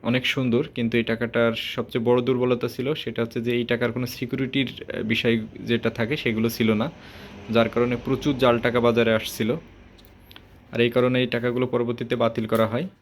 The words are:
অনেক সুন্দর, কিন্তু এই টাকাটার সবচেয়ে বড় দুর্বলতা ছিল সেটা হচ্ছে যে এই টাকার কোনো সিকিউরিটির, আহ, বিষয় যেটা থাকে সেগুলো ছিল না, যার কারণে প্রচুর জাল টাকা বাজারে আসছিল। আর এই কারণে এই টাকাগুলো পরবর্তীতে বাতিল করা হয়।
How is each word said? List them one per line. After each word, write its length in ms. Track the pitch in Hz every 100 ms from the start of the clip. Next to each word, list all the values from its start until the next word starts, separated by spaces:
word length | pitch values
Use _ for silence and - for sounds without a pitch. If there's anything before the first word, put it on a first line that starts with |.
অনেক 220 | 113 127 123
সুন্দর, 420 | - 127 117 151 -
কিন্তু 220 | 117 117
এই 60 |
টাকাটার 500 | 113 113 120 120 117
সবচেয়ে 520 | 113 - - 113 131 117
বড় 160 | 123
দুর্বলতা 460 | 123 127 123 120 120
ছিল 260 | - 127
সেটা 280 | 151 - 113
হচ্ছে 200 | 117 -
যে 100 | 117
এই 120 | 120
টাকার 280 | 120 120 120
কোনো 140 | 120 123
সিকিউরিটির, 800 | - 120 131 131 139 127 - -
আহ, 80 | -
বিষয় 380 | - 113 123 117 110 -
যেটা 300 | 113 117 113
থাকে 280 | 113 113 151
সেগুলো 320 | - 110 113
ছিল 240 | 113 110
না, 180 | 107 127 - - - - - -
যার 200 | 113 113
কারণে 280 | - 120 123 123
প্রচুর 320 | 131 151 131
জাল 220 | 127 120
টাকা 200 | 120 120
বাজারে 340 | 120 117 113
আসছিল। 420 | 110 - - 110 151 - - - - - - - - - - -
আর 80 | 117
এই 100 | 120
কারণে 300 | 123 123 127
এই 80 | 127
টাকাগুলো 400 | 120 120 123 127
পরবর্তীতে 480 | 120 120 117 117 123
বাতিল 320 | 117 - 110
করা 200 | 113 110
হয়। 200 | 120 185 -